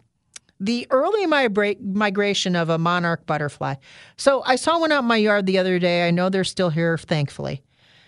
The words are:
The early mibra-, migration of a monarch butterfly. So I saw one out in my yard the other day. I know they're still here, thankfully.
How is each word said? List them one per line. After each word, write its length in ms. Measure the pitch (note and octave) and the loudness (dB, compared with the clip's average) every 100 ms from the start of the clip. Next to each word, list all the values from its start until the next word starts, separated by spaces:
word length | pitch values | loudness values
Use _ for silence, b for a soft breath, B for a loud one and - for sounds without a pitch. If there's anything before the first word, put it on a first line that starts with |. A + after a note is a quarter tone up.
| _ _ _ - - _ | _ _ _ -20 -20 _
The 260 | G3 A#3+ - | -6 -4 -2
early 360 | C4 E4 G#4+ F4 | 0 2 0 2
mibra-, 520 | D4 B3 G3 G#3 G3 | 2 2 0 -2 -2
migration 800 | G3 G3 G#3 G3+ G3+ F#3+ F#3+ F3 | -6 -2 0 0 0 0 0 0
of 100 | E3 | 0
a 100 | E3 | 0
monarch 480 | E3+ F3 E3+ E3 - | 0 0 0 -4 -4
butterfly. 500 | D3+ C#3+ - C#3 C#3 B B B - | -4 -4 -6 -6 -6 B B B -2
So 260 | C#4 C4+ B3+ | 2 2 2
I 120 | B3+ | 0
saw 200 | D#4 E4+ | 2 0
one 120 | D#4+ | 2
out 120 | D4 | 2
in 20 | A#3 | 2
my 100 | A3+ | 2
yard 300 | G#3+ G#3 F#3+ | 2 2 2
the 120 | F#3+ | 0
other 220 | F#3 F3+ | 2 0
day. 260 | F3+ F3 F3 | 2 2 2
I 60 | |
know 160 | E3+ F#3 | 2 0
they're 160 | F#3+ | 0
still 280 | F3+ - F3+ | -2 -2 -2
here, 260 | D#3 E3 E3 | 0 -2 -2
thankfully. 640 | - D3+ C#3 - C#3 C#3+ - b b b | -2 -2 -2 -6 -8 -10 -14 b b b